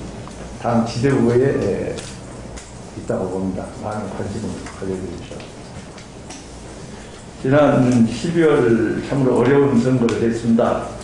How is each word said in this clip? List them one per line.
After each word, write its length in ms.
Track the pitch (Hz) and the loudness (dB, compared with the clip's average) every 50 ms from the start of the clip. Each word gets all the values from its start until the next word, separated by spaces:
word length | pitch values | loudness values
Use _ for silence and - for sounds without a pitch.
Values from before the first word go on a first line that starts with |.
| - - - - - - - - - - - - - | -10 -12 -12 -14 -14 -14 -14 -14 -14 -14 -12 -6 -2
당 220 | 113 117 113 113 | 0 2 2 0
지도부에, 500 | - - 120 127 139 131 120 113 117 120 123 135 139 - - 104 | 0 -2 0 2 2 4 4 4 4 4 4 4 4 2 2 0
에, 340 | 98 92 - - - - - - - - - - - - - - - - - - - - - - - - 107 | 0 0 -2 -2 -4 -6 -8 -10 -12 -12 -14 -14 -14 -14 -14 -14 -14 -14 -14 -16 -16 -18 -18 -16 -14 -14 -10
있다고 300 | 98 - 117 98 95 92 | -6 -4 -4 -2 -4 -4
봅니다. 360 | 92 95 95 95 92 98 95 95 - - - | -4 -4 -4 -4 -4 -6 -8 -10 -10 -10 -8
많은 180 | - 104 107 101 92 | -8 -6 -6 -8 -8
관심을 400 | - - 110 101 101 - 98 95 90 - - - - - | -8 -8 -6 -6 -6 -6 -6 -8 -8 -8 -10 -12 -12 -10
가져주십시오. 580 | 95 95 95 92 92 90 85 85 - - - - - - - - - - - - - - - - - - - - - - - - - - - - - - - - - - - - - - - - - - - - - | -8 -6 -6 -6 -6 -8 -10 -12 -12 -12 -12 -14 -14 -14 -16 -16 -18 -16 -16 -16 -16 -16 -16 -18 -18 -18 -18 -16 -16 -16 -16 -16 -16 -16 -16 -16 -16 -16 -14 -14 -14 -14 -14 -16 -16 -16 -16 -16 -16 -18 -12 -4 0
지난 640 | 135 135 147 147 139 135 131 127 123 123 120 113 | 4 6 6 6 6 6 6 4 6 6 6 4
십이월 960 | 110 - - - 170 170 170 165 156 143 139 123 117 117 113 107 - - - - - | 4 2 0 -2 0 2 4 6 6 6 6 4 4 4 4 2 0 0 -2 -4 -2
참으로 300 | 139 139 131 123 120 110 | 0 2 2 4 4 4
어려운 420 | 117 127 143 143 139 135 120 117 | 4 6 6 6 6 6 4 4
선거를 420 | 120 131 131 123 117 110 107 - 120 | 4 4 4 4 4 2 2 2 2
했습니다. 600 | 113 113 - - 117 117 117 117 - - - - - - - | 0 0 0 2 4 4 4 4 4 2 0 -4 -6 -10 -12